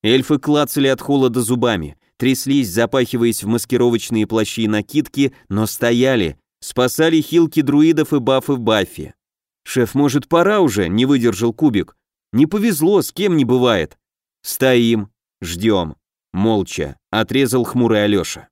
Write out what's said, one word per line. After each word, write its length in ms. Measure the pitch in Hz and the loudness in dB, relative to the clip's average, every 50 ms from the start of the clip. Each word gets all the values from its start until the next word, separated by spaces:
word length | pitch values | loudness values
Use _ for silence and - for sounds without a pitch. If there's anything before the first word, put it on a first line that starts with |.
Эльфы 360 | - 107 120 135 131 - 151 135 | 2 2 2 2 2 0 -2 -2
клацали 480 | - 151 147 147 147 135 - 143 139 | 0 0 0 0 0 -2 -2 0 0
от 160 | 135 131 127 | 0 0 -2
холода 400 | - - 143 139 131 127 113 127 | -2 -2 0 2 2 0 0 -2
зубами, 560 | 120 104 127 123 117 120 110 92 78 73 - _ _ _ _ | -2 -2 -2 0 0 -2 -2 -2 -6 -10 -14 _ _ _ _
тряслись, 540 | _ 131 135 131 - - 135 139 143 127 95 | _ 0 0 0 0 -2 0 0 0 0 0
запахиваясь 720 | 85 110 117 117 - 131 123 - - 120 117 117 107 - | 0 -2 0 0 0 0 0 0 0 0 0 0 0 -2
в 40 | - 101 | -4 -4
маскировочные 760 | 117 117 - _ 127 120 123 123 117 113 - - 117 110 107 | -4 -4 -2 _ 0 2 2 2 2 0 -4 -2 -2 -2 -2
плащи 360 | 98 110 110 110 - - 117 | 0 0 -2 -2 -2 -4 -4
и 60 | 113 107 | -2 -2
накидки, 640 | 107 104 101 - - 151 135 - - 139 139 131 - - _ _ | -2 -2 -4 -2 -2 -4 -4 -2 -2 -2 -2 -2 -2 -8 _ _
но 160 | 95 104 110 | -4 -2 -2
стояли — 720 | 104 - - 120 120 120 120 127 131 131 117 92 78 71 _ _ _ _ _ | -4 -4 -2 0 0 2 2 2 2 2 0 -2 -2 -6 _ _ _ _ _
Спасали 600 | - - - 127 127 127 - - 160 165 165 160 | -18 -8 -2 -2 -2 0 0 0 2 2 2 2
хилки 400 | 147 - 156 170 165 156 - 160 | 0 2 2 2 2 2 0 0
друидов 540 | 143 123 143 147 156 160 160 156 151 - 151 | 0 2 4 4 4 4 4 2 0 0 0
и 60 | 143 | -2
бафы 340 | 120 127 135 131 - - 139 | 0 0 0 0 0 -2 -4
в 60 | 127 | -2
бафе. 520 | 113 113 110 104 92 - - - 76 - - _ _ _ _ _ _ _ _ _ _ | 0 0 0 0 0 -2 -6 -14 -14 -14 -16 _ _ _ _ _ _ _ _ _ _
«Шеф, 300 | - - 131 120 - - | -6 -2 -2 -2 0 0
может, 340 | 135 143 143 120 143 127 _ | 0 0 2 0 -2 -2 _
пора 320 | 165 165 175 196 214 208 | 2 2 2 2 2 2
уже?» — 280 | 180 143 95 104 92 80 | 2 2 2 0 -2 0
не 160 | 92 110 123 | 0 0 2
выдержал 480 | 135 143 131 117 120 101 90 117 117 | 2 2 2 2 0 0 0 -2 -2
Кубик. 420 | 110 - 156 147 110 95 82 - _ _ _ _ _ _ _ _ | 0 2 0 2 2 0 -4 -4 _ _ _ _ _ _ _ _
«Не 140 | - 113 151 | 2 2 2
повезло, 560 | 156 180 214 202 233 190 139 156 180 208 190 | 2 2 0 0 0 0 0 0 2 2 2
с 100 | - - | 0 -2
кем 240 | _ - 196 202 175 | _ -4 -2 0 2
не 80 | 156 135 | 2 2
бывает». 540 | 113 123 127 123 123 110 92 78 - - _ _ _ _ _ _ _ _ _ | 2 2 2 2 2 2 0 -2 -6 -10 _ _ _ _ _ _ _ _ _
«Стоим, 680 | _ - - - 131 131 127 120 117 117 117 110 101 - _ _ _ _ _ _ | _ -12 -4 0 2 2 4 4 4 2 0 0 -2 -8 _ _ _ _ _ _
ждём, 540 | 95 85 87 85 101 113 104 92 85 78 71 _ _ _ _ _ _ _ | -10 -10 -8 -2 0 0 2 0 0 -4 -8 _ _ _ _ _ _ _
молча», — 640 | - 92 101 113 110 104 92 - - - 78 69 67 _ _ _ | -4 -2 0 0 0 0 -2 -4 -6 -8 -8 -8 -10 _ _ _
отрезал 540 | - 110 110 - - 127 135 120 127 127 117 | -4 -4 -4 -2 0 0 0 2 0 -2 -2
хмурый 400 | - - 123 120 113 113 104 104 | 0 0 0 0 2 2 2 2
Алёша. 440 | 104 104 95 82 - - - - _ | 2 0 0 -2 -4 -10 -14 -16 _